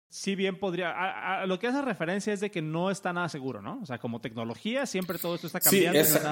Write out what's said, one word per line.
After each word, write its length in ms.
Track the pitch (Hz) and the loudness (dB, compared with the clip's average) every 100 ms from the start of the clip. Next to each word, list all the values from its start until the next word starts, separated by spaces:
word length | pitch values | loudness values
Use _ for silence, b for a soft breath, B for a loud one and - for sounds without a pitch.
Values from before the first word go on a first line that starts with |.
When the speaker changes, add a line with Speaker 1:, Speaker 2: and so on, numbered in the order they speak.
| _ | _
Speaker 1:
si 220 | - 196 | -8 -4
bien 240 | 190 190 185 | 0 0 0
podría, 320 | 202 170 170 | -2 -2 -2
a, 520 | 151 185 107 180 190 | -2 -2 -2 -2 -2
a 40 | 190 | 0
lo 120 | 185 | 0
que 100 | 233 | 0
hace 120 | 277 | 0
referencia 520 | 262 180 165 196 214 | 0 -2 -2 -2 0
es 80 | 202 | -2
de 100 | 202 | -2
que 100 | 175 | -2
no 300 | 156 165 185 | -2 0 0
está 220 | 185 185 | 0 -2
nada 160 | 175 175 | -2 -2
seguro, 340 | 151 131 107 | -4 -6 -6
¿no? 180 | 104 254 | -8 -8
O 40 | 190 | -8
sea, 120 | 120 | -6
como 220 | 123 117 | -4 -4
tecnología, 640 | 135 113 113 113 214 262 277 | -6 -6 -6 -4 -2 -2 -2
siempre 320 | 185 185 170 | -2 -2 -2
todo 180 | 170 170 | -2 -4
esto 100 | 165 | -4
está 140 | 175 | 0
Speaker 2:
Sí, 240 | - 196 | 4 6
Speaker 1:
cambiando 140 | 170 143 | 6 6
y 40 | |
no 20 | |
es 100 | 156 | 6
nada 120 | 151 147 | 4 6